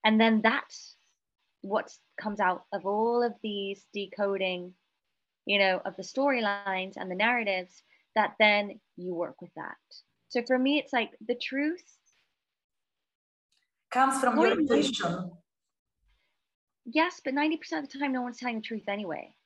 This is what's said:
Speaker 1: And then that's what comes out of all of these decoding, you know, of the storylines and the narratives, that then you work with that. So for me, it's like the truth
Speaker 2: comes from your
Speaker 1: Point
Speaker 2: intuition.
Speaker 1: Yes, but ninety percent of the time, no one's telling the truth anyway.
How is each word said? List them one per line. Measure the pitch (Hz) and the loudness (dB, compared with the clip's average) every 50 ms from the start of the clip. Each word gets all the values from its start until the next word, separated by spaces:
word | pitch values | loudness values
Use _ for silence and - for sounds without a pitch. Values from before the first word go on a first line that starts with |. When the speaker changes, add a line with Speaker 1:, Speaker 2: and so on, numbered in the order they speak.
| - | 4
Speaker 1:
And | 220 220 220 | 4 6 6
then | 226 226 226 214 | 6 6 4 4
that's | 214 220 247 294 - - - - - - - _ _ _ _ _ _ _ _ _ _ _ _ _ | 4 4 2 2 -4 -8 -18 -18 -18 -20 -20 _ _ _ _ _ _ _ _ _ _ _ _ _
what | - 196 202 - - - - _ _ _ _ | -8 -2 -2 -2 -2 -4 -14 _ _ _ _
comes | - - 214 202 208 | -10 -8 -8 -2 0
out | 196 185 180 175 - _ | 0 0 0 0 -6 _
of | - 196 170 | -8 -6 -4
all | 196 202 214 226 233 240 240 | -2 0 0 0 2 2 2
of | 240 240 226 - | 0 0 -2 -6
these | - 214 202 202 196 196 196 196 _ _ | -8 -6 -6 -6 -6 -6 -8 -10 _ _
decoding, | - 202 202 185 - - 208 202 196 196 196 185 185 180 175 180 180 _ _ _ _ _ _ _ _ _ _ _ _ _ _ | -8 -8 -8 -8 -4 -4 -2 -2 0 0 -2 -2 -2 -4 -8 -12 -14 _ _ _ _ _ _ _ _ _ _ _ _ _ _
you | - 202 202 | -2 2 4
know, | 196 190 185 180 - | 4 4 2 0 -2
of | 196 180 | -6 -8
the | - | -8
storylines | 185 - - 262 277 285 269 240 220 202 202 202 202 196 190 185 185 190 190 | -14 -8 -2 0 2 2 2 2 0 0 -2 -2 -4 -4 -4 -4 -4 -8 -8
and | - 185 185 | -10 -8 -8
the | 180 | -2
narratives, | 185 208 233 247 240 226 202 190 185 180 180 - - _ _ _ _ _ _ _ | 0 0 2 2 0 0 -2 -2 -2 -4 -8 -16 -20 _ _ _ _ _ _ _
that | 220 208 208 - - | 0 0 0 4 6
then | 220 214 208 208 202 202 - - _ _ _ | 6 6 6 4 2 -2 -8 -16 _ _ _
you | - 180 180 175 | -12 -8 -6 -4
work | 165 175 - 175 - | -4 -6 -6 -8 -16
with | - - _ | -20 -18 _
that. | 160 - - - _ _ _ - - _ _ _ _ _ _ | -12 -12 -12 -12 _ _ _ -20 -20 _ _ _ _ _ _
So | - 240 240 | -4 -4 0
for | 240 254 254 | 0 0 2
me, | 254 269 294 302 | 4 2 2 0
it's | 269 - | 0 0
like | - 240 220 - - _ | -2 -2 -2 -2 -8 _
the | 220 214 247 | -6 -6 -4
truth | 247 - - 269 269 294 302 349 359 _ _ _ _ _ _ _ _ _ _ _ _ _ _ _ _ _ _ _ _ _ _ _ _ _ _ _ _ _ _ _ _ _ _ _ _ _ _ _ _ _ _ | -4 -4 -6 -4 -2 -2 -2 -4 -6 _ _ _ _ _ _ _ _ _ _ _ _ _ _ _ _ _ _ _ _ _ _ _ _ _ _ _ _ _ _ _ _ _ _ _ _ _ _ _ _ _ _
Speaker 2:
comes | - 247 269 269 269 - | 2 4 4 4 4 2
from | - 247 226 285 | 2 2 4 6
your | 330 392 | 6 6
Speaker 1:
Point | - 339 | 6 4
Speaker 2:
intuition. | 302 262 226 294 285 269 226 202 190 170 175 190 190 - - - _ _ _ _ _ _ _ _ _ _ _ _ _ _ _ _ _ _ _ _ _ _ _ _ _ _ _ _ _ | 2 4 4 4 4 2 0 -2 -2 -2 -2 -4 -6 -10 -12 -16 _ _ _ _ _ _ _ _ _ _ _ _ _ _ _ _ _ _ _ _ _ _ _ _ _ _ _ _ _
Speaker 1:
Yes, | 247 233 311 320 359 - - _ | -2 2 2 2 2 0 -6 _
but | 269 262 | -4 0
ninety | 285 294 311 330 | 0 0 0 0
percent | 330 - - 330 311 285 | -2 -4 -6 -6 -6 -6
of | 262 | -8
the | - 277 | -6 -4
time, | 285 277 | -2 -2
no | 262 254 | -2 -2
one's | 247 247 233 - | -4 -6 -8 -6
telling | 240 247 233 | -6 -4 -4
the | 220 | -4
truth | 214 - 233 214 - - | -6 -6 -10 -8 -6 -6
anyway. | 202 202 208 175 156 - - - _ _ _ | -6 -4 -4 -6 -8 -8 -10 -16 _ _ _